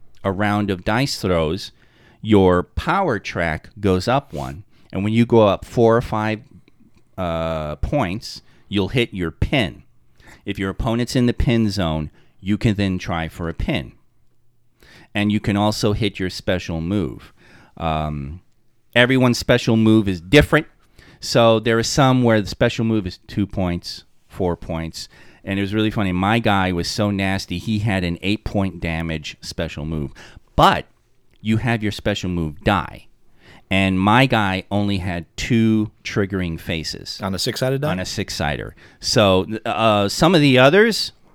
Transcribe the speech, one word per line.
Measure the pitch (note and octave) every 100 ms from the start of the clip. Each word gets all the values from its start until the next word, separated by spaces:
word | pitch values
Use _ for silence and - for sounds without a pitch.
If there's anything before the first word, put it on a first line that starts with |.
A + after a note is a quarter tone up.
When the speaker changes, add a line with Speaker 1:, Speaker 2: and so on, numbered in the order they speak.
| - -
Speaker 1:
a | G2+
round | F#2 G#2 G#2 G2+
of | F#2 F2+
dice | A2 C#3 -
throws, | G2+ F2 D#2 F2+ - - _ _ _ _
your | G#2+ G#2 F#2+ F2+
power | - - - F3+ F#3 G#2
track | - - E2+ D2+ - -
goes | G2+ F#2 G#2
up | C3 -
one. | D2+ C2 D2 - - -
And | F#2
when | G2+
you | A2+ A#2
go | A#2 G#2+
up | F#2 -
four | - A2+ A2+
or |
five, | - A2 G#2+ G#2+ - F2+ _ _ _ _ _ -
uh, | F2+ E2 E2 D#2+ D2+ D2+
points, | - D3 G2+ F#2 - - - - -
you'll | G2 F#2
hit | B2+ A#2
your | F#2+ E2+
pin. | - - D3 F#2+ A1+ - _ _ _ - - -
If | G2
your | F#2+
opponent's | F#2 A#2+ A2+ A#2+ C3
in | A#2+
the |
pin | A#2 - A#2 A2
zone, | G2 E2+ D#2 D#2 - _ _
you | F#2 G#2
can | A#2+ G2+
then | G2 F2+
try | - E2+ E2
for | - E2+
a |
pin. | D#2+ - C3 A#1+ - _ _ _ _ _ _ _ _ - - -
And | G#2 G#2
you | G#2+
can | A2 G2+
also | G#2 G#2+ G#2+
hit | G#2 G#2 -
your | F#2
special | - - F#2 - E2
move. | E2 G#2 D2 A1+ - _ _ - _ -
Um, | E2 D#2 D#2 D2 C#2 F2 - _ _ _ _ A#2+
everyone's | B2 C3 B2+ A#2+
special | - B2 - A2+
move | A2 A2 G2
is | F2+
different. | F2 C#3 D3 D#3 D#3 _ _ _ - -
So | - C3+ A#2 A2+
there | A2+ A2+
are |
some | A2+ - C3+ B2+
where | A#2+ A2
the | F#2+
special | - A#2+ - A2+
move | A2 F2+
is | - -
two | - G2+
points, | - F2+ F2 - - - _ _
four | - F#2 E2+
points. | - E2 E2 - - - - -
And | - G2
it |
was | G2
really | G#2+ G#2+
funny. | G#2+ G2
My | F2+ F#2+ A#2
guy | A2+ G2 F#2
was | F2 E2+
so | - G#2
nasty. | G2 G2 F#2+ - F2+
He | A2 G#2+
had | A2 F#2+
an | F2 E2+
eight-point | F#2+ G#2 - G#2 G2 F2
damage | E2+ E2 E2 D#2+ D2+ -
special | - - E2 - D2+
move. | D#2+ C#2 - - - _ -
But | E3+ - - _ _ _ _ _
you | G#2+ A2+
have | A#2 A#2
your | G2+
special | - - G2+ F#2
move | F2 D#2+ D2+
die. | - G2 - - - _ _ - - - -
And | F#2+ F#2+ F#2
my | G2 A2+ C3+
guy | A#2 G2 F#2+ -
only | G2+ G2+ G2
had | F#2 F2 D#2+ -
two | - A#2 A2+ A2 G#2+ -
triggering | - - G2 G2 F2 D#2+
faces. | - E2+ D2+ - - -
Speaker 2:
On | G2+ F#2+
a |
six-sided | - G#2+ C3 C3+
die? | D3
Speaker 1:
On | F2+
a | F2+
six-sider. | - G2 - D2+ C2+ G#1+ - - -
So, | - - G2+ F#2 F#2 G#2+ -
uh, | G2+ A2+ G#2 G2+
some | - D#3+
of | F#3
the | D3 B2+
others, | C3+ F3+ A3+ G3+ - - _